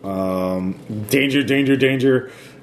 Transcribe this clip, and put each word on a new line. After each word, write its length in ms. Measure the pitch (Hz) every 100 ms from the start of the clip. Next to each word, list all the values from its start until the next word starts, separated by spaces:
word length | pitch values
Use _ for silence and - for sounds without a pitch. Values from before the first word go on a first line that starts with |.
Um, 720 | 98 95 95 92 92 92 92 95 - 107 107
danger, 340 | 139 139 135
danger, 320 | 131 139 139
danger. 560 | 135 135 135 131 127 127 - - -